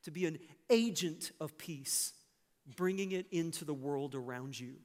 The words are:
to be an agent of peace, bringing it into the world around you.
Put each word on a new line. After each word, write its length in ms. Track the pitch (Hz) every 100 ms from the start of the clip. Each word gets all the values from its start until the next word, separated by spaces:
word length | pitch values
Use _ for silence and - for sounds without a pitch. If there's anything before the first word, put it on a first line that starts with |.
to 80 | -
be 160 | 160 175
an 120 | 156 - - -
agent 640 | 233 233 165 180 160 - -
of 160 | 156 -
peace, 560 | - 143 131 - - - _ _ _ _ 143 117
bringing 360 | 180 190 190
it 140 | 185 185
into 340 | 175 165 156
the 80 | 156
world 420 | 139 139 143 143
around 440 | 135 123 123 135 120
you. 160 | 123 135